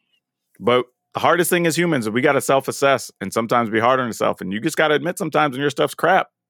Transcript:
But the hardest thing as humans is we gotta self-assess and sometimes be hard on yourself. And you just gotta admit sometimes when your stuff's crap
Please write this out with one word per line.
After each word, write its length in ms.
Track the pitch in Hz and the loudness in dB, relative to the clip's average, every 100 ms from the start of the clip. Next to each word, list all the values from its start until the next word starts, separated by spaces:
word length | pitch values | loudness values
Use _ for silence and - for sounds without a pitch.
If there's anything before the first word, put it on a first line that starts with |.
| _ _ _ _ _ - | _ _ _ _ _ -4
But 280 | 98 123 - _ _ | 0 2 0 _ _
the 60 | - | -2
hardest 300 | 135 170 170 | 2 2 2
thing 160 | 175 170 | 0 0
as 100 | 151 | 0
humans 300 | 175 143 110 | 0 0 -2
is 40 | |
we 100 | 117 | 0
gotta 200 | 143 135 | 2 2
self-assess 720 | - 135 131 - 139 131 - - | 2 0 0 0 0 0 -2 -10
and 120 | 98 | -6
sometimes 360 | 113 117 123 113 | -4 0 0 0
be 100 | 110 | 2
hard 220 | 117 131 | 2 2
on 60 | 120 | -2
yourself. 340 | 98 110 101 | -2 -2 -2
And 120 | 92 | -6
you 60 | 104 | -6
just 180 | 156 - | -4 0
gotta 180 | 156 | 0
admit 240 | 147 156 185 | 0 -2 -6
sometimes 340 | 160 151 139 | -2 0 0
when 80 | 127 | -2
your 100 | 143 | -4
stuff's 240 | - 147 | -2 -4
crap 360 | - 165 185 - _ | 0 2 2 0 _